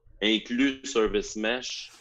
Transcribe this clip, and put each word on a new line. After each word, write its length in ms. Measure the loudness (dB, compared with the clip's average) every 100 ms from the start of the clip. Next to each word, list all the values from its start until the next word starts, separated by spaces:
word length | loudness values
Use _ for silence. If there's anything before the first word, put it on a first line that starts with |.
| -18 -2
inclut 580 | 2 2 0 2 2 0 -2
Service 500 | 2 4 2 -2 -2
Mesh. 560 | -2 -2 -4 -10 -12 -14